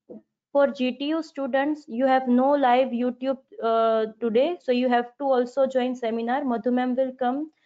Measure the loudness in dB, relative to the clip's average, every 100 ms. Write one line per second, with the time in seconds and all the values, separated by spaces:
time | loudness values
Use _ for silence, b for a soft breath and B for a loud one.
0 | _ -20 _ _ _ 0 2 2 -4 -2
1 | -4 -4 -6 -8 -2 0 0 -4 -8 -2
2 | 2 2 2 2 4 2 4 4 2 0
3 | -4 -2 -4 -6 _ -6 -2 2 2 2
4 | -2 -4 0 2 2 -2 -2 0 2 0
5 | 0 _ 0 0 0 0 0 0 -2 -4
6 | -4 -4 -2 -2 -2 -2 0 0 0 -2
7 | -4 -2 -4 -4 -8 _